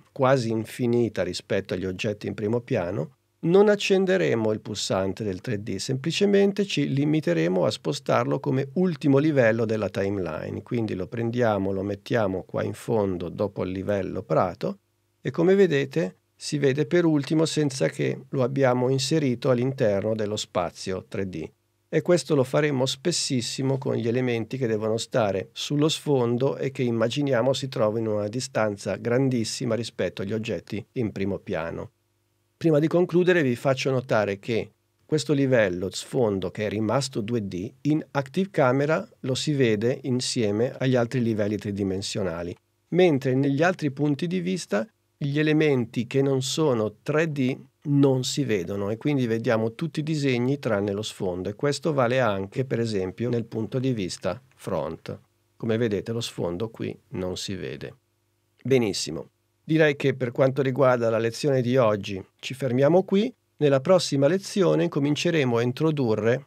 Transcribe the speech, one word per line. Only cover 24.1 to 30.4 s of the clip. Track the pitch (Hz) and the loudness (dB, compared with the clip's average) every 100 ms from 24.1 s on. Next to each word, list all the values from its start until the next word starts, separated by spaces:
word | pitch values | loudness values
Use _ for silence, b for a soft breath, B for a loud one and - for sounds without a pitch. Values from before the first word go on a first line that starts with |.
| 123 127 117 107 131 | 0 0 -2 -2 -4
che | 120 | -2
devono | 107 110 113 | 0 0 -2
stare | - 131 104 98 - | -2 0 0 0 -6
sullo | - - 147 156 | -8 -4 0 0
sfondo | - 156 135 120 120 135 - | 0 0 2 2 0 0 -2
e | 139 | -6
che | 131 | -2
immaginiamo | 123 113 117 135 143 120 127 | -2 2 0 0 0 2 2
si | 135 135 | 0 -2
trovino | 131 107 117 110 | 0 0 0 -2
a | |
una | 104 104 | -2 -2
distanza | 123 - 123 110 101 107 90 | -6 -4 -2 -2 -2 -6 -4
grandissima | 117 123 135 123 107 - 127 | 0 2 2 0 -4 -4 -2
rispetto | 110 110 - 90 - | -2 -4 -4 -4 -4
agli | 98 | -6
oggetti | 110 | -6